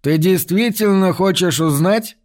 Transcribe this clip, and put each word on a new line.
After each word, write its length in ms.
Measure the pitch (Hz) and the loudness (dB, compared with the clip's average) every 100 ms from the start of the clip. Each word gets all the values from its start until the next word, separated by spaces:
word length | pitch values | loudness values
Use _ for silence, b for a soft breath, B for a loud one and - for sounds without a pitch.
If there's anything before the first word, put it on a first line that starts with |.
«Ты 180 | - 156 | 0 0
действительно 920 | 170 185 - 185 240 220 214 196 190 | 2 0 0 -2 -2 -2 0 2 0
хочешь 480 | 175 190 165 180 135 | 0 -2 0 -2 0
узнать?» 580 | 160 143 170 214 220 - | 0 0 0 0 -4 -16